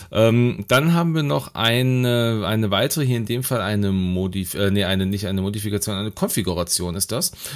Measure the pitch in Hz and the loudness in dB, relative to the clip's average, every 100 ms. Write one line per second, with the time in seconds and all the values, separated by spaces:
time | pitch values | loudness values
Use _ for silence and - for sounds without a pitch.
0 | - - 113 117 123 101 98 127 156 170 | -4 2 4 4 2 0 2 4 4 2
1 | 170 160 143 143 - - 113 120 127 127 | 2 0 0 -2 -4 -2 2 2 2 2
2 | 123 120 117 110 92 110 110 98 127 160 | 2 2 2 0 0 0 2 2 2 0
3 | 131 120 107 117 131 123 98 104 98 95 | 0 0 -2 -4 -2 -2 0 0 2 2
4 | 92 92 95 92 90 - 101 101 92 95 | 0 0 -2 -4 -4 -2 0 2 0 0
5 | 95 101 101 95 95 107 104 104 107 98 | 0 -2 -2 -2 -2 -4 -4 -4 -4 -4
6 | 107 - 196 - 92 85 87 - 90 85 | -6 -4 -2 -2 -2 -2 -2 -2 -2 -4
7 | - 117 185 - - | -4 -2 -4 -6 -12